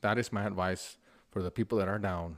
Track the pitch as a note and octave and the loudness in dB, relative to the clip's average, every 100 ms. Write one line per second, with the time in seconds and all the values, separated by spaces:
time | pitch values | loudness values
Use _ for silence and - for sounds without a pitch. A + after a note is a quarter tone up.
0 | G#2 A2+ A2+ G#2 G#2 F#2 F#2 F#2 - - | 2 2 0 -2 -2 0 0 -2 -6 -16
1 | _ - _ G2 F2+ - G#2 A2 F#2+ G#2+ | _ -20 _ -4 -2 -2 2 2 2 0
2 | G2 F2 E2+ | 0 -2 -4